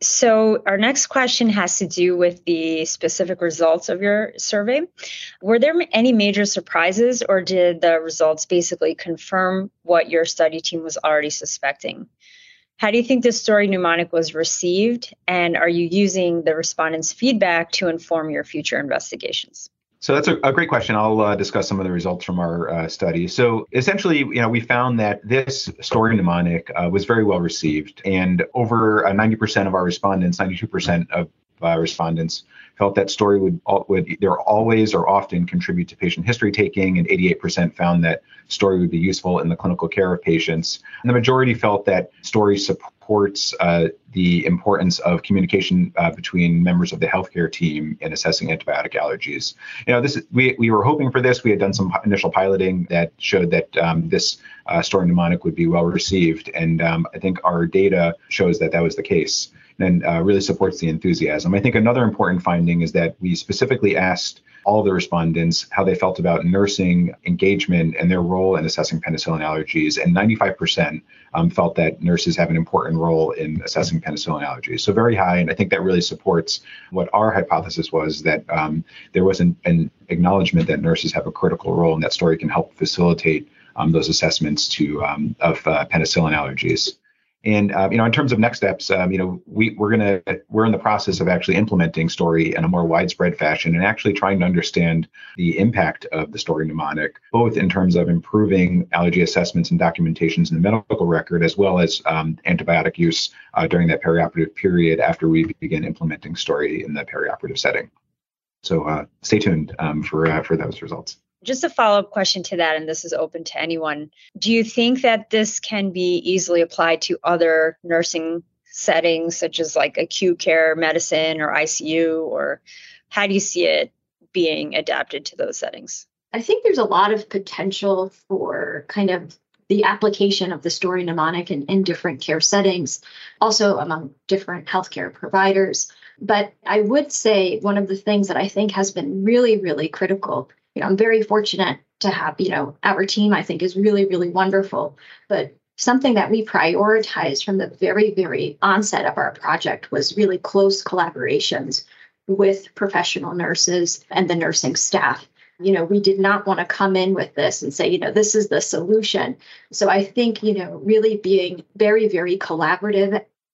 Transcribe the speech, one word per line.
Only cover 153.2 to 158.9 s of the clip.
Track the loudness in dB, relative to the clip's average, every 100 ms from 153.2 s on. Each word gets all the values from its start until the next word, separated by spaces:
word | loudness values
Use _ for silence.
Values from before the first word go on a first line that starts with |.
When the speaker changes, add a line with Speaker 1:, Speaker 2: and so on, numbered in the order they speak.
| -6
Speaker 3:
nurses | -4 -4 0 2 2 0 -4 -6
and | -2 0
the | 0
nursing | 0 -2 -2 -2
staff. | -2 0 0 -2 -8 _ _ -4
You | 0
know, | 2
we | 2 2
did | 2 4
not | 4 2 0
want | -2
to | -2
come | 0 0
in | 2 2
with | 0 -2
this | -2 -2 -2
and | -6
say, | -2 0
you | 0
know, | 0
"This | 2 2
is | 2 0
the | 0
solution." | -2 -4 0